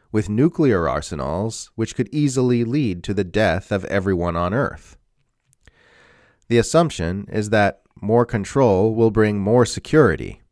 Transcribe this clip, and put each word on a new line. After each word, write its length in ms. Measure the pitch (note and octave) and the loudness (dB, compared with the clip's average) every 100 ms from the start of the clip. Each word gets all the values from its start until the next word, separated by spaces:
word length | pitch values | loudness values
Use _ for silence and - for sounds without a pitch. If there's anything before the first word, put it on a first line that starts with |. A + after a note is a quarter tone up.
| _ | _
with 160 | G#2+ G#2 | -4 -2
nuclear 600 | G#2+ D#3 - D3 F#2+ D#2 | 2 0 2 2 2 0
arsenals 840 | C#2 - D2+ C2+ E2 A2 - - | -2 -6 -8 -6 -4 -6 -10 -12
which 200 | - A2+ | -8 -6
could 140 | - A2+ | -4 -4
easily 520 | D3+ D3 C3 B2 A#2+ | -2 0 0 0 0
lead 380 | A#2 D3 B2 F2 | 0 -2 -2 -4
to 80 | - | -4
the 120 | G2 | -4
death 480 | F2+ G#2 G#2 F2 - | -2 2 2 0 -2
of 120 | G2+ F2+ | -6 -2
everyone 500 | G2 F#2+ F2+ F2 E2+ | -2 0 0 -2 -2
on 180 | F2 | -2
Earth. 420 | A2+ B2 - - _ _ _ _ _ _ _ _ _ _ _ _ _ _ _ - | -2 -4 -6 -20 _ _ _ _ _ _ _ _ _ _ _ _ _ _ _ 0
The 100 | A#2 | 0
assumption 680 | A2 D#3+ E3+ - E2+ F#2+ G2+ | 2 2 2 -2 -6 -6 -6
is 200 | G#2+ G#2 | -6 -2
that 320 | G#2+ G2+ - _ - | 2 0 -2 _ -8
more 240 | G2+ A#2 | 0 2
control 680 | A#2+ A2 F#2+ C#3 B2 F#2 A2 | 2 -2 -2 2 4 4 2
will 160 | A2+ A2+ | 2 2
bring 280 | A2 G#2+ G#2 | 2 0 0
more 280 | G2 B2 A#2 | 2 2 2
security 760 | - - D#3 A#2+ D#2+ - - _ | -2 0 4 4 2 -6 -14 _